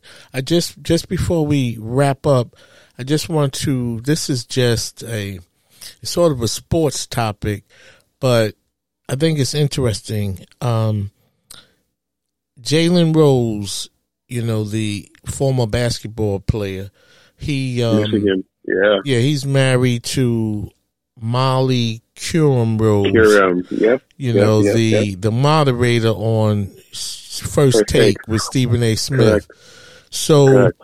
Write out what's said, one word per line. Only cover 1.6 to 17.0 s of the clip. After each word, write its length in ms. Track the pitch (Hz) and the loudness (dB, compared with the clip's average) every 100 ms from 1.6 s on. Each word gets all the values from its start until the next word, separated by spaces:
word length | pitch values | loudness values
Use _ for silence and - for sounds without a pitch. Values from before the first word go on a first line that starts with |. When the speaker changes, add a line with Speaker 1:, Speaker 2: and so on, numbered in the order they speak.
| 123 117 | -2 -6
Speaker 1:
wrap 460 | 113 127 139 135 151 | -4 0 0 0 0
up, 280 | 131 117 - - _ _ - | 0 0 -10 -20 _ _ -12
I 60 | |
just 260 | 127 151 - | -4 -4 -2
want 240 | 156 139 | -2 -2
to, 460 | - - 127 120 113 | -2 -4 -2 -4 -4
this 280 | 123 156 - | -2 -2 -2
is 160 | 131 - | -6 -4
just 580 | 131 123 113 - - | 0 0 0 -4 -12
a, 360 | 113 110 101 92 - _ _ _ - - | -10 -8 -8 -12 -18 _ _ _ -20 -16
it's 100 | - | -6
sort 200 | 175 170 | 0 0
of 100 | 131 | 2
a 60 | 113 | -4
sports 580 | - - 170 151 - - | -6 -4 -2 0 -2 -6
topic, 560 | - 113 101 107 104 - _ - _ _ _ | -4 -4 -4 -6 -6 -10 _ -20 _ _ _
but 360 | 131 117 107 - _ _ _ _ - | 0 2 0 -4 _ _ _ _ -8
I 60 | 131 | -2
think 220 | 165 151 | 0 0
it's 160 | 127 | -2
interesting. 920 | 147 143 - 123 98 - 107 101 90 - _ | 0 -2 0 -2 -4 -6 -6 -4 -8 -14 _
Um, 500 | 127 113 110 107 101 - _ _ _ - _ _ _ _ _ _ _ _ _ - | -2 0 0 -2 -6 -12 _ _ _ -20 _ _ _ _ _ _ _ _ _ -14
Jalen 560 | 113 151 165 175 165 156 | -2 0 2 2 4 4
Rose, 760 | 147 131 117 107 101 - - _ _ _ _ | 4 4 0 -4 -8 -10 -12 _ _ _ _
you 140 | 120 | -8
know, 220 | 117 110 | -4 -4
the 480 | 107 110 107 101 - _ - | -4 -4 -4 -6 -10 _ -14
former 420 | - 139 127 117 | -4 -2 0 -2
basketball 720 | 120 120 - 104 110 107 98 | -2 -2 -4 -8 -6 -4 -2
player, 500 | - 110 101 95 98 - | -2 -2 -4 -8 -12 -18